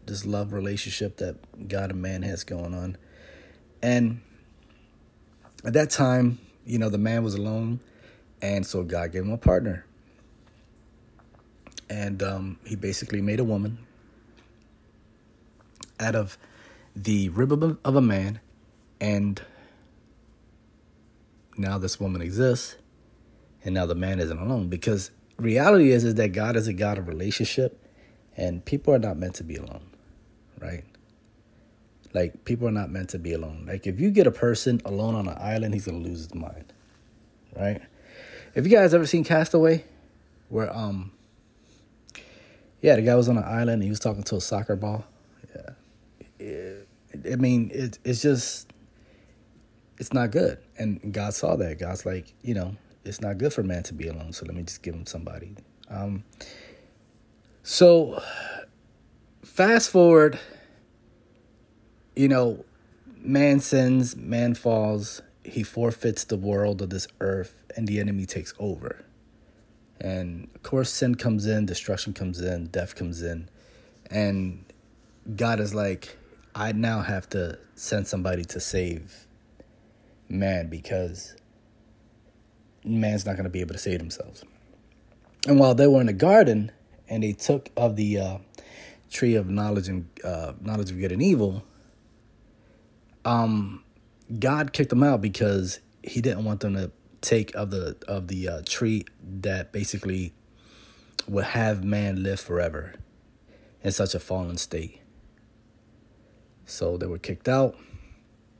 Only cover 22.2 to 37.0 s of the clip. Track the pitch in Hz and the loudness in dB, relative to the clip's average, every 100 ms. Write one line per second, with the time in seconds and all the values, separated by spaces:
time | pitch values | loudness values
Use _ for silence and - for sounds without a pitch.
22.2 | 87 98 127 120 - - _ _ _ _ | -4 2 2 2 -4 -16 _ _ _ _
23.2 | _ _ _ _ - 92 85 85 92 95 | _ _ _ _ -4 -2 -2 -2 -2 -2
24.2 | 82 82 101 127 90 90 - 104 - - | -2 -4 -4 -2 -2 -4 -2 -2 -4 -14
25.2 | _ - 117 117 160 202 139 123 117 110 | _ -6 0 4 8 8 8 6 4 2
26.2 | 107 95 110 113 107 92 104 101 87 80 | 0 0 0 0 0 0 -2 -2 -6 -6
27.2 | 95 - 110 - 127 - - _ - _ | -4 -2 -2 0 0 -2 -20 _ -20 _
28.2 | _ - 90 85 - 143 151 135 107 78 | _ -6 -6 -6 -4 -2 4 4 2 -4
29.2 | 90 - 82 - 58 - - - - - | -6 -8 -10 -12 -12 -16 -18 -20 -20 -20
30.2 | _ _ _ - 85 85 - _ _ _ | _ _ _ -14 -10 -10 -12 _ _ _
31.2 | _ _ _ _ _ _ _ _ - 95 | _ _ _ _ _ _ _ _ -6 -2
32.2 | 87 - - 120 120 107 92 95 92 90 | -2 -4 -6 -2 0 -2 -4 -6 -8 -8
33.2 | 82 80 80 78 80 98 101 95 180 101 | -6 -6 -6 -10 -10 -8 -6 0 4 6
34.2 | - - 120 113 131 120 - 101 110 113 | 6 4 2 2 0 0 -2 -4 -2 -2
35.2 | 95 80 98 110 110 101 98 85 85 85 | -4 -6 -6 -4 -2 -4 -6 -8 -8 -10
36.2 | 80 - 80 - - - _ _ | -12 -12 -12 -14 -20 -20 _ _